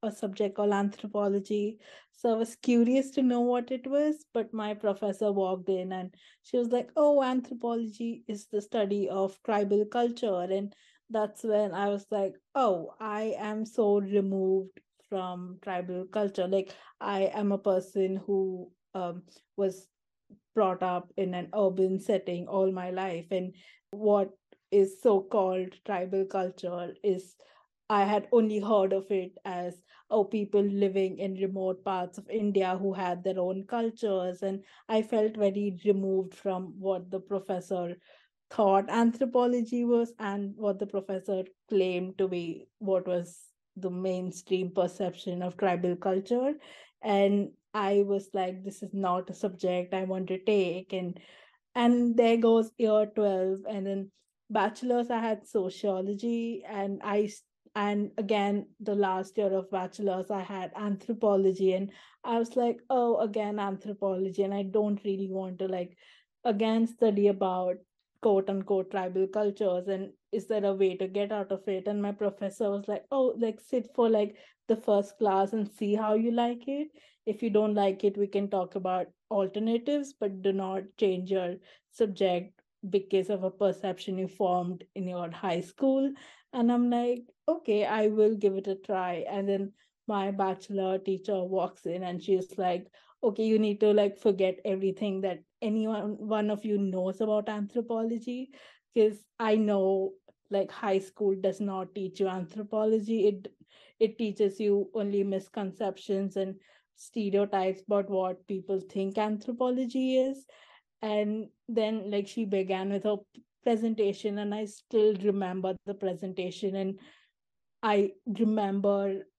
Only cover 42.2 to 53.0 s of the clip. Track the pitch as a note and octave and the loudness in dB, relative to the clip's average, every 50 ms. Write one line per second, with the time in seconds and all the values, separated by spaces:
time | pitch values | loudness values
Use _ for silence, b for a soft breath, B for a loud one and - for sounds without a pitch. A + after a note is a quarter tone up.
42.2 | G3 F#3+ F#3 F3 F3 E3 E3 - - _ _ _ A3 G3 F#3+ F#3 F#3 F#3+ F3+ F3+ | 0 0 0 -2 -4 -6 -8 -10 -12 _ _ _ -2 0 0 0 0 0 -2 -2
43.2 | F3 E3 - - - - _ _ _ _ _ G3 F#3 F#3 F3+ F3+ F#3 F#3+ F#3 F#3 | -2 -4 -12 -20 -20 -20 _ _ _ _ _ -8 -6 -6 -4 -2 -2 -2 -2 -2
44.2 | F3+ F#3 F3 - - - F#3+ F#3 F#3+ F3+ F3+ - F3 F3+ F3 - G3+ F3+ F3+ - | -4 -6 -8 -10 -4 -2 -2 0 0 -2 0 0 0 0 0 -4 -6 -6 -6 -8
45.2 | - G3 F3+ F3 F3+ F3+ F3 - G3+ F#3+ F3+ F3 F3 F3+ F3+ F3+ - G3 F#3+ F#3+ | -10 -8 -6 -6 -6 -6 -4 -2 0 0 0 2 0 -2 -2 0 -2 -2 0 0
46.2 | G3 - A#3+ B3 B3+ C#4 D4+ D4+ B B B B B B B _ - A3 G3+ G3 | 0 0 0 0 0 0 -2 -4 B B B B B B B _ -4 0 2 4
47.2 | G3+ G3 G3+ G3+ G3+ - - _ _ _ _ G#3+ G3+ G3 G3+ G3+ G3+ G3 G3+ G3 | 4 4 4 2 0 -2 -6 _ _ _ _ -2 0 2 4 2 2 2 0 -2
48.2 | G3 - _ G3 F#3 F3+ F#3 F#3 F#3+ G3 G3 - - F#3+ - G3 G3 F3+ F3+ F#3 | -4 -4 _ -4 -4 -4 -4 -8 -10 -12 -12 -12 -14 -8 -6 -2 0 0 0 0
49.2 | F#3 - F#3 - - G3+ F#3 F3 - F#3 F3+ F3+ F3+ F3+ G3 F#3+ F#3+ F#3 F#3+ F#3+ | -2 -6 -10 -6 -4 -6 -4 -2 -2 0 0 0 -2 -2 -4 -4 -2 -2 -2 -4
50.2 | F#3+ F#3 F#3+ F#3+ F#3+ - G#3+ G#3 F#3+ F3+ E3 F#3 F#3 _ - F#3 F3+ F3 F#3 B | -4 -4 -6 -4 0 2 4 4 2 2 -2 -6 -8 _ -6 -6 -4 -6 -8 B
51.2 | B B B B B B B B B _ _ B3 A#3+ A#3+ B3 A#3+ A#3+ A#3+ A#3 A3+ | B B B B B B B B B _ _ 2 4 4 6 4 4 2 4 6
52.2 | A#3 A3+ A#3 A#3 A3+ A3+ A3+ A3+ A3 A3+ _ _ B3 G#3+ G#3+ G#3+ | 6 6 6 6 6 6 6 6 4 2 _ _ 2 4 4 4